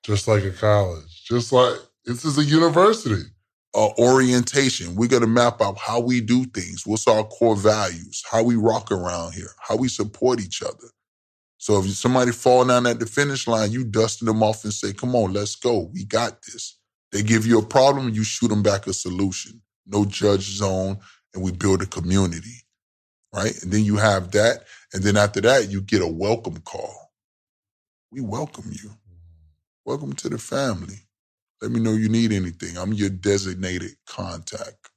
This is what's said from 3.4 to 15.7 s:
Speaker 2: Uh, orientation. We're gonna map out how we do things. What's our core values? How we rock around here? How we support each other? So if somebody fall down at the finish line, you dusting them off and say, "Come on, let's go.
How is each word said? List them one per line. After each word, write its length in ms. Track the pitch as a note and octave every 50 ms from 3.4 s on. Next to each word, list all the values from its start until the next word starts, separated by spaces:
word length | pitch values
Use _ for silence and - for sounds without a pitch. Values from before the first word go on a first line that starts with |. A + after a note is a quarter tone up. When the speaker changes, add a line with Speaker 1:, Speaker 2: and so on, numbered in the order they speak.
| _ _ _ _ _ _ -
Speaker 2:
Uh, 160 | A2+ G#2+ G#2 - -
orientation. 960 | A#2+ B2 B2+ C3 C3 B2+ B2 B2 B2 - - C#3+ C#3 C3 - - F2 E2+ F2
We're 120 | G2 A#2
gonna 200 | A#2+ C3 B2 A#2
map 340 | A2 A2+ A#2+ A#2+ A#2+ A2+ -
out 160 | A2 G2+ G2
how 220 | G2+ - G#2+ A2 A#2+
we 180 | A#2+ B2 B2+ B2
do 240 | A2+ G#2+ A#2+ B2+ B2+
things. 400 | B2 _ - F2+ F2+ F2+ F2+ -
What's 220 | - G#2+ A2 -
our 160 | B2+ A2 G#2+ A2
core 320 | G#2+ - - A#2+ A#2 A2
values? 680 | G2+ G2 G#2+ G#2+ G#2+ G#2 F#2 F2 E2 E2+ - - - - -
How 140 | - A2+ A2+
we 120 | A#2+ A#2+
rock 360 | A2+ G#2+ A2 F#2+ F#2+ G2 -
around 420 | A2 F#2 F2 F2+ F2 F2 E2+ D#2+ D2+
here? 180 | - F2 - - _
How 180 | - - G2+
we 100 | A2 C3
support 540 | B2 - - - A2 G#2+ - - B2+ B2 A#2
each 200 | G2+ F2+ - -
other? 280 | - - - _ - - _ _ _ _ _ _ _ _ _ _ _ _ _
So 220 | _ - - G#2+ G2+
if 100 | F#2+ G2
somebody 400 | F#2+ - - B2 B2+ C3 B2 B2
fall 340 | A#2 - - C3 B2 B2+ B2+
down 200 | B2+ B2 B2 A#2+
at 120 | A#2+ A#2 A2+
the 60 | A#2
finish 420 | A2 - D3 C#3+ C#3+ C3+ A#2+ -
line, 240 | - A2+ A2 A2 G#2
you 140 | A2 B2+ C3
dusting 400 | A2 G2+ A2 A2+ G#2+ - - A#2
them 180 | A2+ A2 A2 A2
off 200 | G#2+ A2 - -
and 80 | G#2 G#2
say, 180 | - - G2+
"Come 240 | G2+ - - B2 B2+
on, 160 | A#2+ G#2+ F#2
let's 240 | F#2+ G2+ G#2 G#2 -
go. 340 | - - B2